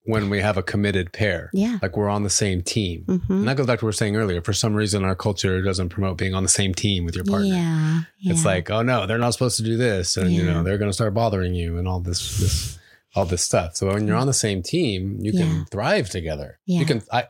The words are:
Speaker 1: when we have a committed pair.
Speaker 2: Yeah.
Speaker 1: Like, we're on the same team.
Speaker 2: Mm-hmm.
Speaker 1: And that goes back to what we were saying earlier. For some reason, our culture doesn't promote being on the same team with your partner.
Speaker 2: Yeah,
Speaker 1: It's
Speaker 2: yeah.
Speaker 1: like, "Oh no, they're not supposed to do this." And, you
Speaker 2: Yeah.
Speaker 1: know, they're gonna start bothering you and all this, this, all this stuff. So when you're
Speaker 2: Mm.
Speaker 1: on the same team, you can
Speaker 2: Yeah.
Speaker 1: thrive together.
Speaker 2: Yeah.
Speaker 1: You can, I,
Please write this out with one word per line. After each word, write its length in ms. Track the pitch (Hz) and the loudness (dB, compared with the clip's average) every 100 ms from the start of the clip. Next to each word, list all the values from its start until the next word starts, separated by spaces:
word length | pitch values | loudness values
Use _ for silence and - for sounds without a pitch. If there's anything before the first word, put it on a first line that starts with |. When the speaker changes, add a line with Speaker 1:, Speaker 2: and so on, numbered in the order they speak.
Speaker 1:
when 260 | - 110 101 | -2 0 2
we 100 | 101 | 2
have 160 | 104 98 | 2 0
a 60 | |
committed 500 | 87 104 101 95 87 | 0 0 2 0 -2
pair. 380 | - 107 85 80 | 0 0 0 -2
Speaker 2:
Yeah. 260 | 190 220 220 | 0 0 0
Speaker 1:
Like, 140 | 98 - | -2 0
we're 120 | 101 | 0
on 140 | 101 | 0
the 80 | 104 | 0
same 320 | - 104 92 | 0 0 0
team. 420 | 87 117 95 82 - | -2 -2 -2 -4 -2
Speaker 2:
Mm-hmm. 260 | 180 - | -2 0
Speaker 1:
And 160 | 190 120 | 0 0
that 80 | 139 | 0
goes 100 | 123 | 0
back 120 | 117 | 0
to 40 | |
what 40 | 113 | 0
we 20 | |
were 20 | |
saying 240 | 104 107 104 | 0 0 2
earlier. 260 | 107 87 | 0 -2
For 100 | 85 | -2
some 220 | 101 113 | 0 2
reason, 300 | 104 107 101 | 2 2 2
our 120 | 95 95 | 0 0
culture 440 | 110 98 95 92 | -2 0 0 0
doesn't 260 | 95 92 87 | 0 0 -2
promote 280 | - 98 85 | -2 -2 -2
being 160 | 95 | -2
on 80 | 92 | 0
the 40 | 92 | 2
same 260 | - 98 | 2 2
team 300 | 92 104 98 | 0 0 0
with 100 | 85 90 | -2 -2
your 80 | |
partner. 220 | 95 202 202 | 0 0 2
Speaker 2:
Yeah, 460 | 185 165 160 156 165 165 _ | 0 0 0 2 0 -2 _
Speaker 1:
It's 200 | 190 165 | -2 2
Speaker 2:
yeah. 60 | 160 | 2
Speaker 1:
like, 200 | 92 82 | 2 0
"Oh 120 | 107 | 0
no, 240 | 120 123 95 | 2 2 0
they're 120 | 113 | 0
not 120 | 120 | 0
supposed 240 | - 127 - | 2 0 0
to 40 | |
do 140 | 110 113 | 0 2
this." 400 | 123 98 87 - | 2 0 0 0
And, 140 | 92 | 2
you 100 | 85 | 4
Speaker 2:
Yeah. 100 | 82 | 2
Speaker 1:
know, 80 | 82 | 2
they're 140 | 87 101 | 2 0
gonna 140 | 104 | 0
start 220 | 98 110 | 0 0
bothering 400 | 101 117 98 90 | 2 2 2 0
you 240 | 90 85 85 | -2 -2 -2
and 80 | 92 | -2
all 120 | 92 | -2
this, 380 | 87 85 - 104 | -4 -4 -4 -2
this, 400 | 95 - - - - - _ 98 | 0 0 -4 -12 -20 -20 _ -2
all 80 | |
this 180 | 87 90 | 0 0
stuff. 340 | - 110 87 - | 0 0 0 -2
So 160 | 98 | 0
when 140 | 101 104 | 0 2
you're 100 | 110 | 2
Speaker 2:
Mm. 40 | |
Speaker 1:
on 60 | 135 | 2
the 40 | |
same 300 | 131 110 98 | 2 0 -2
team, 560 | 92 170 147 95 98 101 | -2 -2 0 -2 -4 -4
you 120 | 101 | -2
can 80 | 180 165 | 0 2
Speaker 2:
Yeah. 160 | 160 - | 0 -4
Speaker 1:
thrive 400 | 98 131 208 107 | -4 0 0 0
together. 480 | 95 82 76 71 - - | -4 -6 -6 -10 -8 -2
Speaker 2:
Yeah. 140 | 175 | 0
Speaker 1:
You 60 | 160 | 2
can, 160 | 120 - | 0 0
I, 120 | 120 | -2